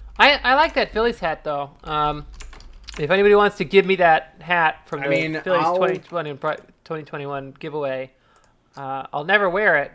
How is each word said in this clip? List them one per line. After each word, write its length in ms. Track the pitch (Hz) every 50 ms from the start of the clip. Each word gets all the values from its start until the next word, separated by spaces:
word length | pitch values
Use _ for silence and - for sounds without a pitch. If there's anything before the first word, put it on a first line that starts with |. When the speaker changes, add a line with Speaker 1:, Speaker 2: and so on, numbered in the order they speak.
| - - -
Speaker 1:
I, 220 | - 214 269 285 - -
I 100 | 247 233
like 200 | - 311 330 -
that 180 | 285 214 -
Phillies 260 | - 214 226 240 226 -
hat 240 | 185 165 156 -
though. 280 | - 156 147 143 143 139 - _
Um, 420 | - 160 156 151 151 147 147 147 147 - - - - - - - - - - - - - - -
if 100 | 151 143
anybody 240 | 180 196 202 208 208
wants 220 | 202 208 202 196
to 80 | - 185
give 200 | 131 190 196 185
me 120 | 180 190
that 380 | 180 180 170 160 156 - - _ -
hat 360 | - 160 180 175 165 156 - - _
from 140 | - - 147
Speaker 2:
I 40 | 139
Speaker 1:
the 40 | 143
Speaker 2:
mean, 300 | 139 139 160 156 156 156
Speaker 1:
Phillies 240 | - 185 185 170 160
Speaker 2:
I'll 120 | 170 180
Speaker 1:
twenty 220 | 185 185 185 185 185
twenty 340 | - - 175 170 156 151 143
pri-, 240 | 131 - 156 151 - - _ _ _ _
twenty 180 | - 165 156
twenty-one 520 | 151 - - 151 143 139 143 139 135 135 135 -
giveaway, 540 | - 160 143 156 143 135 131 131 131 131 _ _ _ _ _ _ _ _ _ _ _ _ -
uh, 300 | 135 139 135 135 135 135 -
I'll 120 | - 143 147
never 260 | 170 196 208 202 185
wear 280 | 170 196 214 196 165 147
it, 120 | 143 -